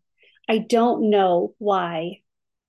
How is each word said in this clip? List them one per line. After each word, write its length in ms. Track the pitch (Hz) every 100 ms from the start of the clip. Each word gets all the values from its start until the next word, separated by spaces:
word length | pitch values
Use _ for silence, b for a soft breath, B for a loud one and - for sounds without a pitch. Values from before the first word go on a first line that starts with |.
| _ b b b -
I 80 | 220
don't 540 | 220 233 240 - 214
know 440 | 208 185 175 208 -
why 640 | 208 190 170 165 170 202 _ _ _ _